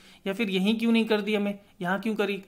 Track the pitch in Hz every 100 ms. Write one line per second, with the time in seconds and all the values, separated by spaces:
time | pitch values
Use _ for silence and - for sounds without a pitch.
0 | - - - 196 226 185 190 220 233 226
1 | 220 214 208 214 202 202 - - 175 196
2 | 220 208 202 196